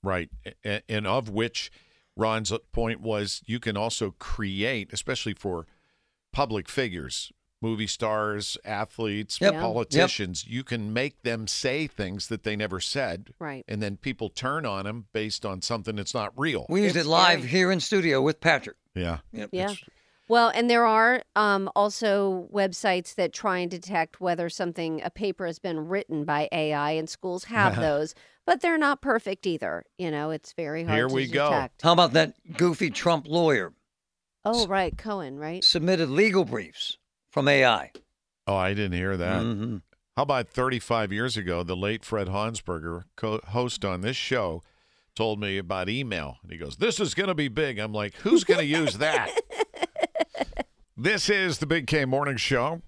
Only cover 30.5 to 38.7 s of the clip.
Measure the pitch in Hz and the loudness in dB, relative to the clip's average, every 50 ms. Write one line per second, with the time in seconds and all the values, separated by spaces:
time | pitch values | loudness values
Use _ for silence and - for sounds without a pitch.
30.5 | - - 170 151 151 160 165 165 - 110 120 131 135 131 135 123 113 139 143 147 | -8 -8 -6 -4 -4 -4 -2 0 2 2 2 2 2 0 0 0 0 2 2 4
31.5 | 143 143 135 120 _ _ - 165 175 170 175 160 120 160 160 160 - _ _ 165 | 2 2 0 -2 _ _ 4 6 6 8 6 6 6 4 4 4 0 _ _ -12
32.5 | 160 - 170 175 165 - - 165 - - - 170 170 156 131 147 151 170 170 160 | 0 2 2 2 4 2 -2 -2 -2 0 2 2 2 2 0 0 0 4 4 6
33.5 | 143 113 92 82 - _ _ _ _ _ _ _ _ _ _ _ _ _ _ 208 | 4 4 2 -2 -8 _ _ _ _ _ _ _ _ _ _ _ _ _ _ -2
34.5 | 226 240 226 175 196 196 185 165 - - - 220 208 196 165 135 135 139 151 156 | 0 0 0 2 2 0 0 0 -2 -6 -6 -6 -6 -6 -6 -8 -8 -8 -8 -8
35.5 | 170 185 180 - - 170 151 175 190 170 165 135 131 160 208 220 185 196 175 110 | -6 -6 -8 -4 -4 -2 2 2 2 2 2 0 4 4 4 4 4 2 0 0
36.5 | 120 110 95 78 - - - - - _ _ _ _ _ _ _ - 151 139 139 | -2 -6 -8 -8 -10 -10 -8 -8 -8 _ _ _ _ _ _ _ -2 0 4 4
37.5 | 143 139 131 123 113 92 67 - _ - _ _ _ _ _ _ _ _ _ - | 6 6 6 6 4 2 0 -6 _ -20 _ _ _ _ _ _ _ _ _ -2
38.5 | 98 98 92 95 | 0 2 2 2